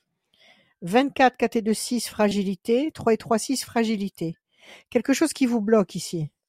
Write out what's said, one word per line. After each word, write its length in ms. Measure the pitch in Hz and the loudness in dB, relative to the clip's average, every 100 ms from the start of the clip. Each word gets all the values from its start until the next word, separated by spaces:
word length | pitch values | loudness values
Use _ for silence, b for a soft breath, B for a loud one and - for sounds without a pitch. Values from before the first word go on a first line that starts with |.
| _ _ _ b b b b b | _ _ _ b b b b b
Vingt-quatre, 560 | 170 220 277 - 262 - | 0 2 2 4 2 4
quatre 180 | 233 233 | -2 0
et 60 | |
deux, 100 | 214 | -2
six, 360 | 214 - 240 - | -2 -2 -4 -4
fragilité. 840 | - 208 202 196 190 - 240 311 | 0 0 0 -2 -4 0 0 0
Trois 220 | - - | -2 0
et 20 | 220 | 0
trois, 220 | - 220 | 0 -2
six, 260 | - 262 | -2 -6
fragilité. 720 | - 233 220 220 196 - 165 165 _ b b b b | -4 -2 0 -2 -4 -6 -8 -8 _ b b b b
Quelque 240 | - - | -2 2
chose 180 | 269 320 | 2 0
qui 140 | - 254 | 0 0
vous 160 | 240 | 0
bloque 320 | 208 220 185 | 2 2 2
ici, 360 | 175 - 175 151 _ | -4 -6 -6 -6 _